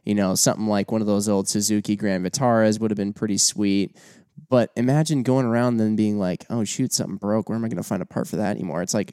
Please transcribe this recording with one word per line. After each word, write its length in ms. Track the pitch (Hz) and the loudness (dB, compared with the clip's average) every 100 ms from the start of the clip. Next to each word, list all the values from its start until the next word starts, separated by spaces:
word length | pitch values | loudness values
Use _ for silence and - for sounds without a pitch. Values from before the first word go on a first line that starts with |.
| - | -2
You 80 | |
know, 200 | 104 95 | 0 2
something 320 | 95 - - 107 | 2 2 0 0
like 220 | 101 98 | 0 0
one 120 | 110 | -2
of 40 | 104 | 0
those 220 | 101 104 | 0 2
old 180 | 98 98 | 0 0
Suzuki 500 | 104 104 107 101 104 | -2 0 0 0 -2
Grand 280 | 104 92 | 0 -2
Vitaras 560 | 90 - 123 113 110 107 | -2 0 2 4 4 2
would 100 | 110 | 0
have 60 | 104 | -2
been 160 | 101 | -4
pretty 240 | - 107 98 | -4 -2 0
sweet. 580 | - - 101 98 95 - - - _ - - | 0 0 2 2 0 -6 -20 -20 _ -20 0
But 220 | 127 110 - | 2 2 0
imagine 460 | 123 147 156 143 | 2 2 2 0
going 220 | 123 131 120 | 2 2 2
around 340 | 117 123 117 | 2 2 2
and 160 | 107 107 | 2 2
being 220 | 107 104 | 0 0
like, 260 | 92 90 - | -2 -4 -6
"Oh, 120 | 117 | -4
shoot, 280 | 101 - 127 | -4 -2 -2
something 240 | - - 98 | -2 -4 -6
broke. 320 | 101 110 - | -2 -2 -2
Where 80 | 113 | -4
am 80 | |
I 40 | 113 | -4
gonna 140 | 123 | -6
find 200 | - 95 | -4 -4
a 40 | - | -4
part 200 | - - | -6 -4
for 80 | 85 | -2
that 140 | 101 | -2
anymore?" 260 | - 90 78 | -2 -4 -4
It's 100 | 92 | -2
like 180 | 110 98 | -2 -4